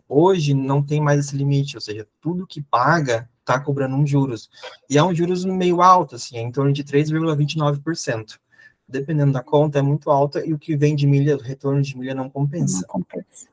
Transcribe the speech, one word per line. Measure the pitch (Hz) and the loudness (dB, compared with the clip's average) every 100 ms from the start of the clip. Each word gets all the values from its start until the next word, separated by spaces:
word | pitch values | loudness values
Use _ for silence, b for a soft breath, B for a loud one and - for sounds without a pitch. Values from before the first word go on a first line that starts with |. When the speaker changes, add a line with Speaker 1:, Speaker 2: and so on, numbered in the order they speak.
| - | 0
Speaker 1:
Hoje | 139 180 185 147 | 4 4 4 2
não | 135 135 143 | 0 0 0
tem | 143 151 | 0 0
mais | 147 143 | 2 2
esse | 143 139 | 0 -2
limite, | 139 139 139 113 | 0 0 -2 -6
ou | |
seja, | - 107 107 _ | -10 -10 -12 _
tudo | 156 180 190 | -6 -6 -8
que | 156 | -12
paga | 143 117 135 165 135 113 120 _ | -4 0 2 2 2 -2 -4 _
tá | - 127 | -2 -2
cobrando | 143 139 131 135 | -2 -2 -2 0
uns | 147 | 2
juros. | 143 135 113 - B B B - | 2 0 -4 -12 B B B 0
E | 139 | 2
é | |
um | 180 | 2
juros | 165 170 180 | 2 0 -2
meio | 185 185 180 175 | -2 0 0 4
alto, | 185 185 156 | 6 6 4
assim, | 120 - 120 | -6 -12 -8
é | |
em | 117 | -6
torno | 131 139 | -2 0
de | 143 | 0
três | 143 143 151 | 0 0 2
vírgula | 160 160 147 | 0 0 0
vinte | 147 | 0
e | 156 | 0
nove | 147 143 | 0 -2
por | 160 165 | -4 -6
cento. | - 113 110 - _ b b b _ | -4 -6 -8 -18 _ b b b _
Dependendo | 127 143 151 143 | -8 -2 0 2
da | 131 | 0
conta, | - 147 151 143 | 0 2 2 2
é | |
muito | 139 147 160 | 0 0 0
alta, | 139 143 156 | 2 2 -2
e | 165 | -4
o | 151 | -4
que | - 147 | -4 0
vem | 147 | 2
de | 147 143 | 2 4
milha, | 139 147 139 | 4 2 0
o | |
retorno | 127 135 139 139 | -4 -8 -2 -2
de | 139 127 | -2 -6
milha | 127 | -8
não | 135 131 | -8 -8
compensa. | 139 143 170 143 131 | -4 -4 -2 -2 -2
Speaker 2:
Não | - | -6
compensa. | - - - - - - | -8 -8 -12 -14 -20 -20